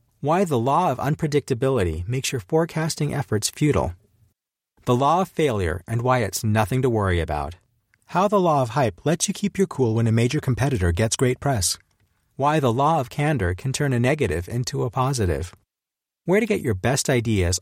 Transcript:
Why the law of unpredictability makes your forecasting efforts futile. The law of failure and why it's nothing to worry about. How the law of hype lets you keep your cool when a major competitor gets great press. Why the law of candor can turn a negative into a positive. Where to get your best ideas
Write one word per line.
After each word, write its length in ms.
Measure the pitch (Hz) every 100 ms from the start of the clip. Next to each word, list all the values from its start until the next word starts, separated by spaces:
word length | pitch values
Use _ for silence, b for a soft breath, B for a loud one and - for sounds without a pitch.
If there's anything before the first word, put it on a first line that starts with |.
| _ _
Why 240 | 143 175
the 160 | 190 127
law 320 | 120 156 180
of 60 | 127
unpredictability 1080 | 135 156 156 143 - 120 135 131 87 80 90
makes 280 | 127 -
your 80 | 123
forecasting 720 | - 160 165 156 160 - 147
efforts 360 | 143 - 104 -
futile. 440 | - 147 98 78 - _ _ _ _ _ _ _ _
The 120 | - 123
law 260 | 139 170
of 80 | 185
failure 520 | - 151 104 87 82 -
and 140 | 117
why 180 | 123 127
it's 240 | 98 -
nothing 380 | 110 107 107 131
to 80 | 127
worry 320 | 110 95 87
about. 340 | 76 76 71 - _ _ _ _ _
How 200 | 175 202
the 140 | 202
law 200 | 175 143
of 100 | 123
hype 340 | 143 120 - 147
lets 240 | 170 -
you 40 |
keep 240 | - 202 -
your 80 | 190
cool 300 | - 120 110
when 100 | 117
a 60 |
major 300 | 113 123 151
competitor 500 | 139 120 139 117 90
gets 240 | 85 110 -
great 240 | 123 127
press. 400 | 143 120 90 - _ _ _ _ _ -
Why 240 | 139 156
the 140 | 135
law 260 | 117 143 165
of 100 | 120
candor 460 | - 147 143 90 90
can 160 | 135
turn 220 | - 143
a 60 | 120
negative 480 | 123 151 110 78 87
into 340 | 120 - 135
a 80 | 131
positive. 640 | 131 131 131 92 69 87 - _ _ _ _ _ _ -
Where 160 | 196
to 40 | 220
get 160 | 196
your 140 | 139 95
best 340 | 113 135 -
ideas 480 | 127 117 104 87 90